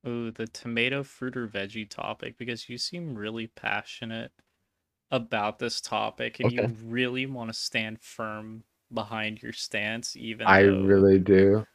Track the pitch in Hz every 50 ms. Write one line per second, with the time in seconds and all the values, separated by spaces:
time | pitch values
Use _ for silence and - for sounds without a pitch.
0 | - 123 120 120 117 113 113 - 113 113 _ - - 120 117 117 120 127 135 139
1 | 139 - - _ 127 127 123 127 120 107 - 101 98 98 107 113 107 101 - -
2 | - 107 113 _ - 117 117 _ 120 120 120 113 - - 123 120 - - - 175
3 | 170 160 127 104 104 107 113 113 113 113 _ - - 107 104 104 - - - -
4 | 123 113 113 113 120 - _ _ _ _ _ _ _ _ _ _ _ _ _ _
5 | _ _ 135 131 117 113 - 107 104 107 110 _ 120 117 - - - - 113 107
6 | 107 107 - - 120 117 - - 113 117 120 120 104 120 117 110 113 113 113 123
7 | 127 123 123 131 131 135 135 123 117 113 110 - - - - 120 110 110 110 -
8 | _ - - - 113 107 107 107 107 110 110 113 110 _ _ _ _ _ 120 117
9 | 107 107 117 110 107 107 110 107 - 117 113 - - - - 104 104 107 113 117
10 | 120 - - - - 113 110 107 107 95 95 98 98 101 98 95 95 98 98 98
11 | 98 98 95 95 90 101 98 95 98 98 101 107 110 _ _